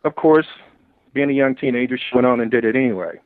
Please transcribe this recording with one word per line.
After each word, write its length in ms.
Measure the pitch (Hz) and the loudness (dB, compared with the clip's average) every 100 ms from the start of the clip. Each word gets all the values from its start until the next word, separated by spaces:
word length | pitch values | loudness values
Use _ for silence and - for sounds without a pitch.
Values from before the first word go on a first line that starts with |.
Of 140 | 156 - | -6 0
course, 320 | 160 156 156 - - _ _ _ _ | 4 4 2 -14 -20 _ _ _ _
being 160 | 131 143 | -4 -2
a 40 | |
young 200 | 139 135 | 2 0
teenager, 420 | 131 135 120 127 127 | 0 -2 -2 -2 -4
she 180 | - | -2
went 120 | 123 123 | 2 2
on 140 | 120 | 2
and 100 | 113 | 0
did 140 | 120 | 0
it 100 | 113 | 0
anyway. 460 | 127 127 95 85 78 | 0 0 -2 -8 -10